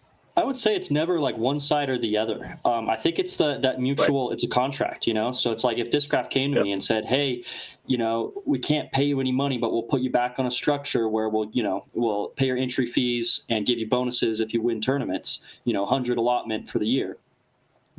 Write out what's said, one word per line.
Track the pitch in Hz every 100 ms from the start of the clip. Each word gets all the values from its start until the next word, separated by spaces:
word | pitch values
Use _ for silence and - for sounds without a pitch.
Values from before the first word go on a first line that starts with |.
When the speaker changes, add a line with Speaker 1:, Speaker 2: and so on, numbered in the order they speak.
| _ _ _ -
Speaker 1:
I |
would | 233 254
say | 214 202
it's | -
never, | 147 165 175
like, | 139 113
one | 120 147
side | 143 147 139
or | 127
the | 113 104
other. | 110 104 - -
Um, | 120 117 107
I | 113
think | 165 170
it's | 180 -
the, | 151 131
that | 131 123
mutual, | 127 139 - 139 123
Speaker 2:
Right. | 110
Speaker 1:
it's |
a | 120
contract, | 123 135 139 - - -
you | 110
know? | 117
So | 123 120
it's | 113
like | 123 117
if | 113
Discraft | 147 - 135 120
came | 135 139
to | 143
Speaker 2:
Yep. |
Speaker 1:
me | 101
and | 98
said, | - 110 107
"Hey, | 131 139 123 - - - - -
you | 123
know, | 113 117 - - -
we | 127
can't | - 156 127
pay | 131 143
you | 139
any | 131
money, | 127 143 123
but | 113
we'll | 117
put | 113 131
you | 127
back | 123 123 -
on | 127
a |
structure | 123 - 143 143 120 113
where | 110 110
we'll, | 107 107
you | 123
know, | 107 95 - 113
we'll | 117 104 104
pay | - 135
your | 127
entry | 127 127 123
fees | 135 123 120 117 - -
and | 113 107
give | 117
you | 107
bonuses | 123 127 120 117 110
if | 110
you | 113
win | 117 113
tournaments, | 117 139 104 92 - - - -
you | 123
know, | 104 101
hundred | 135 123 120
allotment | 120 123 113 110 110
for | 110
the | 107
year." | 131 95 - _ _ _ _ _ _ _